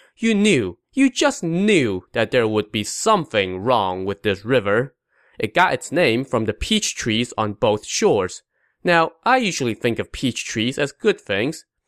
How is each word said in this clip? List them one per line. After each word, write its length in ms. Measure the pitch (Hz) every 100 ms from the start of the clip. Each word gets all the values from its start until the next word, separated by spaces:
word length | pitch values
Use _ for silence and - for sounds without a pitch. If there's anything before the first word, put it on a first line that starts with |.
| _ _
you 160 | 226
knew, 440 | 208 208 156 95 87 _
you 180 | - 269
just 320 | - 294 -
knew 640 | 170 170 202 196 123 95 -
that 180 | 113 110
there 160 | 131 110
would 240 | 107 104
be 140 | 113
something 760 | 101 - 220 214 147 110 92 92
wrong 460 | 104 123 95 92
with 180 | 95 98
this 220 | 107 95
river. 500 | 104 131 101 107 139 _ _ _ _ _
It 160 | -
got 180 | - 180
its 180 | 127 -
name 340 | 139 160 113
from 200 | 143 120
the 100 | 110
peach 400 | - - 220 -
trees 380 | - - 110 120 -
on 180 | 107
both 320 | 101 113 107 -
shores. 560 | - 214 120 92 - _ _ _ _ 180
Now, 260 | 170 165 -
I 140 | - 262
usually 340 | 226 - 123
think 260 | 107 120 113
of 140 | 98
peach 320 | - 131 110
trees 340 | - - 113 135
as 140 | 143
good 260 | - 220 190
things, 460 | - 98 123 160 - _